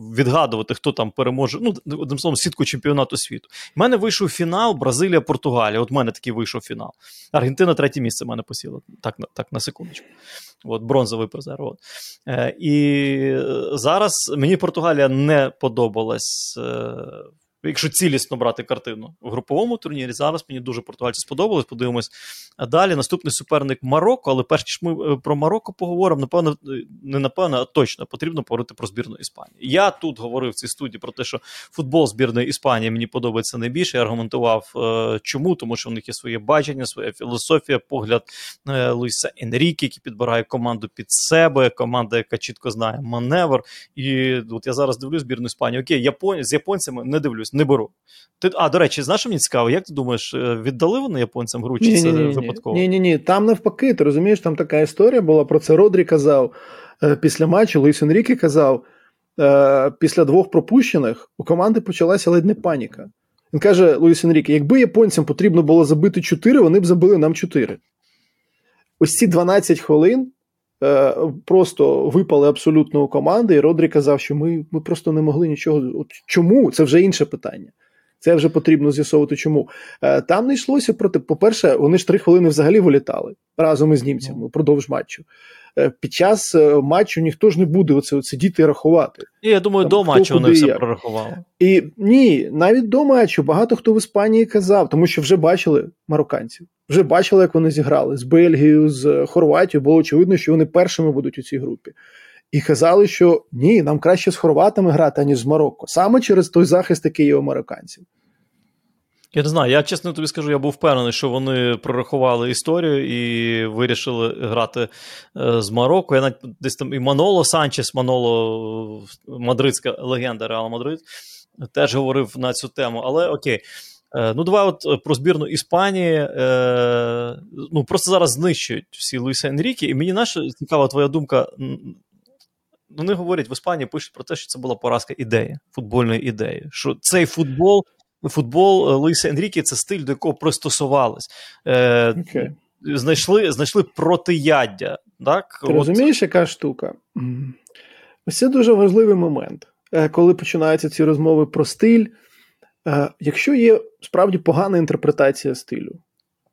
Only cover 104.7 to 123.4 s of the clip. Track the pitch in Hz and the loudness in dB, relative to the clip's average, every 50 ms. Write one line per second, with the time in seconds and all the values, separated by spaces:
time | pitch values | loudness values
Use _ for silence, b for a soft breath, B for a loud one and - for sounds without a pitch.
104.7 | 214 208 190 175 147 156 165 143 - - 143 143 143 123 113 135 151 156 151 131 | 4 2 2 2 4 4 2 2 2 0 0 0 0 0 0 0 2 2 2 0
105.7 | - _ - - - 165 185 208 240 262 233 - 202 185 170 - - 175 170 139 | -2 _ -14 -4 -2 0 2 4 2 2 4 4 2 2 2 2 2 2 4 4
106.7 | 165 180 180 - 175 - - 160 - - 151 143 143 139 139 139 135 135 151 - | 4 2 2 0 -2 -2 -2 -4 0 0 2 2 2 2 0 -2 -6 -6 -8 -10
107.7 | - - - 180 - _ 180 _ _ _ _ _ _ _ _ _ _ _ _ _ | -14 -16 -16 -20 -20 _ -20 _ _ _ _ _ _ _ _ _ _ _ _ _
108.7 | _ _ _ _ _ _ _ _ _ _ _ _ _ 151 139 151 156 165 135 123 | _ _ _ _ _ _ _ _ _ _ _ _ _ -2 -2 0 0 0 2 4
109.7 | 131 147 147 - 185 160 - 175 151 147 156 147 - 165 151 147 147 139 135 147 | 2 2 2 0 -6 -6 -6 -8 -8 -6 -8 -8 -8 -6 -4 -2 -2 -2 -2 -4
110.7 | 139 - - 160 139 127 120 120 113 - - 135 120 131 131 135 131 127 123 123 | -4 0 0 0 2 2 0 -2 -4 -4 -4 -4 -4 -4 -4 -2 -2 0 0 -2
111.7 | 120 - - 143 123 123 123 - - 135 127 127 123 117 120 123 123 - - 160 | -2 -2 -4 -6 -4 -4 -4 -4 -2 0 0 0 0 0 -2 -4 -4 -4 -2 -2
112.7 | 165 175 170 156 147 139 135 127 120 120 120 120 117 117 117 117 117 113 113 110 | -2 0 0 0 0 -2 -2 -4 -6 -4 -4 -4 -4 -4 -4 -2 -2 -4 -4 -4
113.7 | 110 113 123 120 120 - - 135 123 117 113 117 - - - 107 113 117 113 - | -2 -2 -2 -2 -2 -4 -4 -6 -4 -4 -4 -4 -4 -6 -6 -4 -2 -2 -2 -2
114.7 | - 123 117 107 B B B B B B B B B - 131 123 117 117 107 98 | -4 -6 -6 -6 B B B B B B B B B -4 -2 0 0 0 -2 -2
115.7 | 110 120 123 131 170 190 185 - 143 131 135 135 - - - 123 - _ - 135 | -2 0 2 2 2 0 0 0 0 0 0 -2 -6 -8 -16 -20 -18 _ -8 -8
116.7 | - - 139 123 135 135 123 139 139 139 165 202 196 180 147 - - 165 151 139 | -8 -8 -10 -8 -6 -4 -2 0 2 2 2 2 2 2 2 2 0 0 -2 -2
117.7 | - - 123 - - 131 127 127 131 127 120 117 117 113 113 113 110 113 113 110 | -4 -6 -8 -6 -4 -4 -2 0 0 0 0 0 0 0 -2 -2 -4 -6 -8 -8
118.7 | 110 110 113 107 107 107 104 98 - _ _ - 131 123 120 120 127 123 135 139 | -10 -10 -10 -12 -14 -18 -20 -20 -20 _ _ -18 -14 -6 -4 -2 0 0 0 0
119.7 | 120 - - 127 - - - 127 131 123 123 127 117 107 110 110 113 113 113 113 | -2 -2 -6 -8 -8 -6 -6 -6 -6 -4 -4 -8 -8 -8 -8 -8 -6 -6 -6 -8
120.7 | 117 117 120 143 160 160 _ B B B B B B B B _ _ - 135 107 | -8 -8 -8 -8 -8 -10 _ B B B B B B B B _ _ -18 -18 -8
121.7 | _ 147 147 127 117 135 139 131 131 139 131 104 - 131 127 127 120 - - 120 | _ -2 -2 0 0 -2 -2 -2 -2 -2 -4 -4 -6 -6 -6 -6 -6 -6 -10 -10
122.7 | - - 131 117 117 117 120 127 139 160 175 165 147 139 | -8 -6 -6 -6 -6 -6 -6 -4 -2 -2 -2 -2 -4 -6